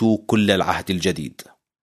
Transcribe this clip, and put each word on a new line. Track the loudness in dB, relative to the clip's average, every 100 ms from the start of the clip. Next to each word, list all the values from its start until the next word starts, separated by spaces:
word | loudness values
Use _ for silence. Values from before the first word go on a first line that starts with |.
| 0 0 0
كل | 0 2
العهد | 2 0 -4 -2
الجديد. | -2 -2 -4 -8 -14 -20 _ _ _